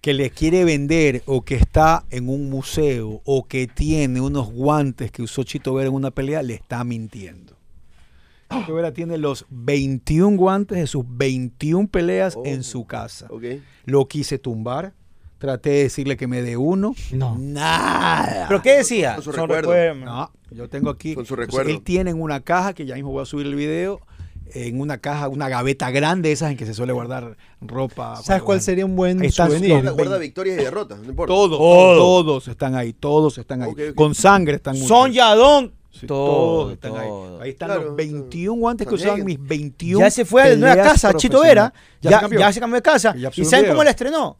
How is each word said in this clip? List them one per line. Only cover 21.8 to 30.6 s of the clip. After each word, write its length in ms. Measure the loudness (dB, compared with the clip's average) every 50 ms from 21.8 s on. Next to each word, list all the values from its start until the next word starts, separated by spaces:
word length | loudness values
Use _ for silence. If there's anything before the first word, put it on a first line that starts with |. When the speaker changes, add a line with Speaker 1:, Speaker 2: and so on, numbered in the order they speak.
| -4
Speaker 1:
tiene 260 | -4 -2 -2 -2 -2
en 100 | -4 -6
una 200 | -6 -6 -8 -8
caja, 320 | -4 -2 -2 -2 -2 -4 -6
que 120 | -8 -12
ya 100 | -12 -10
mismo 160 | -10 -10 -10
voy 100 | -8 -10
a 40 | -10
subir 220 | -8 -8 -8 -6 -6
el 80 | -6
video, 460 | -6 -4 -4 -4 -4 -4 -6 -8 -10 -14 _ -20 -20 -20 -18 -18 -20 -20 -16 -14
en 280 | -12 -12 -8 -8 -8
una 160 | -6 -8 -8 -8
caja, 320 | -8 -8 -8 -6 -6 -8
una 180 | -8 -6 -6 -6
gaveta 420 | -4 -4 -2 -2 -4 -4 -4 -2
grande, 420 | -2 0 0 0 0 0 0 -2 -2
esas 180 | 0 -2 -6
en 60 | -6 -6
que 80 | -8
se 80 | -10 -8
suele 180 | -8 -6 -4
guardar 460 | -4 -6 -6 -8 -10 -10 -12 -14 -18 -20 _ _ _ _
ropa 560 | -20 -12 -8 -8 -8 -8 -8 -10 -12 -12 -12 -14
Speaker 3:
¿Sabes 80 | -4
Speaker 1:
cuando 200 | -2 -2 -2 2
Speaker 3:
cuál 120 | 0 -2 0
Speaker 1:
van 60 | 0
Speaker 3:
sería 220 | -2 -2 -2 -2
un 120 | -2 -2 0
buen 240 | 0 0 0 0
Speaker 1:
Ahí 60 | 0 0
están 200 | 2 2 4 2
Speaker 3:
souvenir? 220 | 2 2 2 4
Speaker 1:
los 80 | 4 4
Speaker 2:
Guarda, 100 | 2 0 0
guarda 180 | -2 -2 -2 -2 -4
Speaker 1:
vein- 40 | -4 -6
Speaker 2:
victorias 320 | -8 -6 -4 -4 -2
y 40 | -2